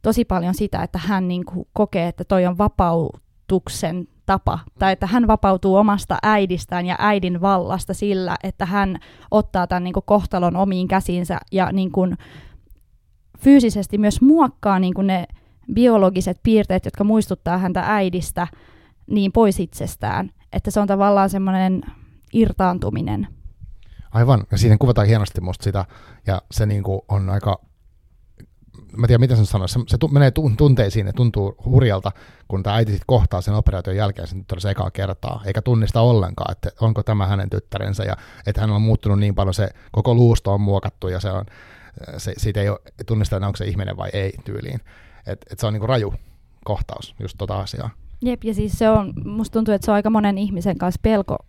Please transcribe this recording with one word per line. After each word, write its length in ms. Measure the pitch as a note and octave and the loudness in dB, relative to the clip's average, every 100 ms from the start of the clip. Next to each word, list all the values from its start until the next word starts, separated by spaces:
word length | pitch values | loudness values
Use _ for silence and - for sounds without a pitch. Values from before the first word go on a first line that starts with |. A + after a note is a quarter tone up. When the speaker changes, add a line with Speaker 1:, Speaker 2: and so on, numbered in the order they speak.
Speaker 1:
tosi 220 | - A3+ | 0 0
paljon 300 | A#3 F#3 F3 | 0 -2 -2
sitä, 280 | F#3 G#3 F#3+ | -2 -4 -4
että 160 | E3+ F3+ | -6 -6
hän 300 | E3 G3 F3+ | -4 -2 -2
niinku 400 | F3+ F3+ F3+ - | -4 -6 -10 -8
kokee, 360 | - G#3 F#3+ E3+ | -2 -2 0 -4
että 160 | - | -6
toi 220 | F3 F#3+ F3+ | 0 2 2
on 120 | F3 | 2
vapautuksen 1500 | G#3 - F3+ E3+ D#3 - _ _ - F#3 - - E3+ F3+ E3+ _ - | 0 2 0 0 -2 -8 _ _ -2 -2 -2 -6 -6 -6 -10 _ -2
tapa, 320 | F#3+ - E3 - _ | 0 0 -4 -10 _
tai 140 | F#3+ | 0
että 140 | F#3+ F#3+ | 0 0
hän 200 | A#3+ A3+ | 2 4
vapautuu 500 | A3 G3 F#3+ G3 F#3+ | 2 2 2 4 4
omasta 420 | G#3+ G3+ - F3+ | 4 0 -2 -2
äidistään 640 | G#3+ G#3+ F#3+ F3+ - F3+ F3+ | 2 2 0 -4 -6 -6 -4
ja 100 | - | -2
äidin 420 | G#3 G3+ F3+ F3 | 0 0 0 0
vallasta 540 | G3 F#3+ - F#3 - | 0 0 0 -6 -6
sillä, 420 | F#3 G3+ F#3+ F3+ E3+ | -4 -2 -2 -2 -6
että 240 | F#3+ - F3+ | -8 -6 -4
hän 320 | G3+ F#3+ E3+ - - - | 0 -2 -4 -12 -20 0
ottaa 360 | G#3+ - F#3 F3 | 0 0 -2 -2
tän 180 | F3+ | -2
niinku 180 | F3+ F#3+ | -2 -4
kohtalon 540 | - G3+ F3 F#3 F3 F3 | 2 0 2 0 0 2
omiin 320 | G3 F#3 F3+ | 0 0 0
käsiinsä 500 | F#3+ F#3+ F3+ E3+ F3 - | 0 0 -4 -4 -6 -4
ja 200 | F#3+ F3+ | -2 0
niinku 280 | F#3+ F#3 F#3 F#3 F3+ - - - - _ - _ _ _ _ _ - | 0 0 0 -2 -2 -10 -20 -20 -20 _ -20 _ _ _ _ _ 0
fyysisesti 600 | C4+ C#4 A#3 G#3 F#3+ G#3 | 6 6 6 0 -4 0
myös 220 | G#3 - | 0 4
muokkaa 580 | C4 D#4+ B3+ - G#3 F#3+ | 4 6 4 0 0 0
niinku 240 | F#3 F#3 | 0 0
ne 220 | G3 F#3 - - _ _ - | 0 0 -4 -14 _ _ -4
biologiset 680 | G#3+ B3 A3 F#3+ F#3 - F3+ | 2 4 6 4 2 -4 -2
piirteet, 420 | - A3 G#3 F#3 | 2 2 2 -2
jotka 200 | - - | -4 -2
muistuttaa 540 | G3+ A3 G#3 F3+ - F3+ | 2 2 0 -6 -4 -2
häntä 240 | F#3 F#3 - | -2 -2 -2
äidistä, 600 | G#3+ F#3+ F3 D#3+ - F3 - - - _ _ - | 0 0 -2 -6 -6 -6 -8 -20 -20 _ _ -4
niin 220 | G#2+ F#3+ | 0 2
pois 280 | A3+ G#3+ F#3+ | 4 4 2
itsestään. 680 | E3+ - - - G#2+ F#2 F#3+ _ _ | -6 -8 -10 -6 -4 -4 -6 _ _
Että 180 | F3 G#3 | -6 -2
se 100 | G#3 | 0
on 60 | G3+ | 0
tavallaan 440 | G3 G3+ G3+ F#3+ | 2 4 4 2
semmonen 520 | G3 F#3+ F#3+ F#3+ F#3 - - - - - | 0 -2 0 0 0 -6 -18 -20 -20 -4
irtaantuminen. 920 | A3+ G#3+ - F#3 F3+ - G2+ E3+ G#2+ G3+ - - - - - - - - | 2 2 2 0 0 -4 -4 -4 -4 -6 -10 -20 -20 -20 -20 -20 -20 -4
Speaker 2:
Aivan, 340 | A2+ A#2+ A#2+ G2 | 0 4 2 2
ja 80 | G2 | 2
siinä 180 | A#2 G#2+ | 4 6
kuvataan 280 | C3 A#2 G#2 | 4 4 4
hienosti 340 | A2+ G2 - | 2 0 -4
musta 240 | F2+ F#2 | -6 -4
sitä, 200 | G2+ G2 F#2+ - - - - | -4 -4 -6 -12 -20 -10 -4
ja 160 | F#2 _ | -4 _
se 160 | - G#2 | -2 0
niinku 380 | G#2 G2 F#2+ - | 0 -2 -6 -2
on 220 | G2+ F#2+ | -2 0
aika, 300 | G2 G#2 F#2+ _ _ _ _ _ _ _ _ - _ - - - G#2+ | -2 -2 -4 _ _ _ _ _ _ _ _ -20 _ -20 -20 -16 -2
mä 100 | A#2+ | 2
tiedän, 140 | A#2 | 4
miten 160 | B2+ A#2 | 4 4
sen 100 | G#2 | 2
sanoisi, 260 | G#2 F#2 | 0 -2
se, 60 | - A#2 | -4 -2
se 100 | A#2 | 0
tu-, 100 | D#3 | 2
menee 220 | C#3+ C#3 | 6 4
tun-, 260 | - D3 G#2+ | 4 0 4
tunteisiin 500 | D3 B2+ G2+ A2+ G2 | 4 6 2 0 -2
ja 60 | |
tuntuu 420 | G#2 B2 G#2+ G2 - | 0 0 0 -4 -6
hurjalta, 480 | B2+ B2 B2+ F#2+ G2 - - _ _ | 2 4 4 0 -4 -8 -20 _ _
kun 140 | F#2+ | -4
tää 120 | G2 | 0
äiti 180 | G#2+ A2 | 0 0
sit 100 | G2 - | -2 2
kohtaa 340 | B2 - F#2 | 2 4 0
sen 140 | F2+ | 0
operaation 420 | G#2 - F#2+ F#2 F#2+ | 2 2 0 -4 -2
jälkeen 320 | G2+ G2 E2+ | -2 -4 -10
sen 100 | F#2 | -12
tyttärensä 320 | - F2+ G2 | -10 -6 -4
ekaa 200 | G2 F#2+ | -2 -4
kertaa, 520 | - G2 F#2+ - - | -4 -6 -6 -8 -8
eikä 180 | G2+ G#2 | -4 -2
tunnista 380 | B2 A#2 G#2+ A#2 | 2 2 2 4
ollenkaan, 520 | A#2 A2+ F#2 F#2 - | 4 4 2 -4 -6
että 180 | G2 - - | -6 -8 -2
onko 220 | A2+ G#2 | 0 0
tämä 240 | G#2 G#2+ F#2+ | 0 0 0
hänen 240 | G2 G2 | -2 -2
tyttärensä, 540 | F#2+ - G2 G2 G2 | -6 -6 -8 -4 -4
ja 120 | G2+ G2 - - - | -4 -6 -10 -10 -4
että 140 | G2+ | -2
hän 100 | G#2+ | 0
on 120 | G#2 | 2
muuttunut 360 | A2 A2 G#2+ G2+ | 2 2 2 2
niin 160 | G#2 | 2
paljon, 200 | G2 G2 | 0 0
se 140 | F2+ G2 - - | 0 -4 -6 -4
koko 220 | - B2+ | 0 2
luusto 400 | A#2+ A#2+ A2+ - | 6 6 4 0
on 60 | G2+ | 0
muokattu, 480 | G2+ G2 G2+ _ F#2 | 0 0 -4 _ -6
ja 120 | F#2 | -4
se 100 | G2 | -4
on, 140 | F#2+ G#2+ - - - - - - G2 | -6 -8 -16 -20 -20 -20 -20 -16 -10
se, 160 | F#2+ - | -10 -4
siitä 240 | A2 G#2 | -4 -2
ei 80 | G2+ | -2
oo, 100 | G2 - - - | -4 -10 -18 -4
tunnista 300 | A2 G#2 G2 | -2 0 -2
enää, 100 | G2+ | -4
onko 100 | G2+ | -4
se 80 | G2 | -4
ihminen 300 | F#2 G2 F#2+ | -4 -6 -8
vai 140 | F#2 | -6
ei 200 | G2+ F#2+ - | -4 -6 -6
tyyliin. 360 | - G#2 - B2 - - - - - | -12 -10 -8 -10 -12 -20 -20 -18 -14
Et, 200 | - - | -14 -14
et 80 | - | -6
se 80 | A2+ | -4
on 60 | |
niinku 140 | G#2+ G#2+ | -4 -2
raju 280 | B2+ G2+ - - - _ _ | -2 -2 -8 -14 -20 _ _
kohtaus, 500 | - G2 - - - - | -8 -6 -6 -10 -16 -14
just 140 | G2+ - | -14 -10
tota 220 | F#2+ G2 | -8 -6
asiaa. 300 | G2 - A2 - - - | -8 -10 -12 -12 -20 -6
Speaker 1:
Jep, 220 | B3 A#3+ | -6 -4
ja 100 | A3 | -6
siis 180 | G#3 G#3+ | -4 -4
se 180 | - A3 | 0 4
on, 220 | A3 G3 - | 4 0 -8
musta 280 | - G#3+ G#3+ | -8 -6 -4
tuntuu, 220 | A3+ A3 | -2 0
että 100 | G3+ | 0
se 60 | - | 2
on 40 | |
aika 160 | G#3 G#3 | 0 2
monen 280 | A3 G#3 F#3+ | 2 0 -2
ihmisen 400 | G3+ F#3+ F#3+ E3+ | -4 -2 -4 -2
kanssa 220 | F3+ - | -4 -2
pelko 340 | A3 G#3+ G3 - | 0 0 -2 -8